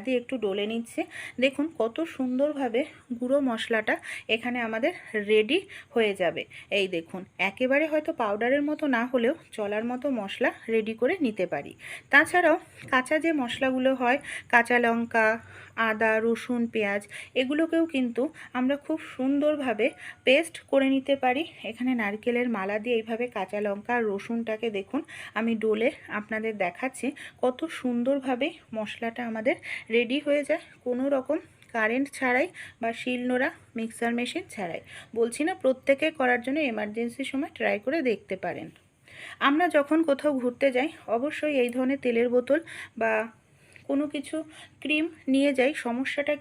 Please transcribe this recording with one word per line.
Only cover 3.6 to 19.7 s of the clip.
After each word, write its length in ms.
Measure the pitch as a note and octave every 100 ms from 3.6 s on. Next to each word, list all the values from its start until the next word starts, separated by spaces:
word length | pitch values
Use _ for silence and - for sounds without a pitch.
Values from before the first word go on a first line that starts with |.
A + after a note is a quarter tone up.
| - A3+ G#3+ D#4+ - - - A3
এখানে 220 | A#3+ B3 A3+
আমাদের 260 | A3+ C#4 F4 - G#3+ G3+
রেডি 300 | G#3+ G#3+ D#4+ G4 - -
হয়ে 200 | - G#3+ F#3+
যাবে। 220 | E3+ D#3 - - - G3+
এই 80 | F#3+ F3
দেখুন, 260 | E3 F#3 F#3 _ F#3
একেবারে 360 | - B3+ C#4 D#4
হয়তো 200 | D4+ D4+ D#4
পাউডারের 420 | A3 G#3+ A#3 C#4 D4
মতো 140 | D4+ D4+ A#3+
না 80 | B3
হলেও 220 | B3+ A#3 E4 - -
চলার 260 | G#3 G#3 A#3
মতো 140 | B3 C#4+ B3
মশলা 300 | G3 - C#4 F4+ -
রেডি 200 | A3+ G#3+ A3
করে 120 | B3 F#4+ C4+
নিতে 200 | G#3+ F3+
পারি। 180 | D3 - - - - -
তাছাড়াও 460 | C#4 D#4 F4+ E4+ E4 - - -
কাঁচা 240 | B3+ B3+ D#4
যে 80 | E4 D#4
মশলাগুলো 500 | A#3+ - C4 B3+ B3+ C4
হয়, 180 | B3 B3 - - -
কাঁচা 240 | A#3+ A#3 B3 A#3+
লঙ্কা, 420 | A#3 A#3 A3+ A3 A3+ - - - - A3+
আদা, 220 | G#3+ A3+ A3 A3+
রসুন, 360 | A3+ - B3 A#3
পেঁয়াজ, 280 | A3+ G3+ G3+ G#3 - - -
এগুলোকেও 420 | C4 D4 D#4+ E4 E4
কিন্তু 300 | C4+ B3 A#3+ C#4 - -
আমরা 220 | B3+ B3+ C#4+ -
খুব 120 | D#4+ - -
সুন্দরভাবে 720 | C4 C#4+ D4 D4+ C4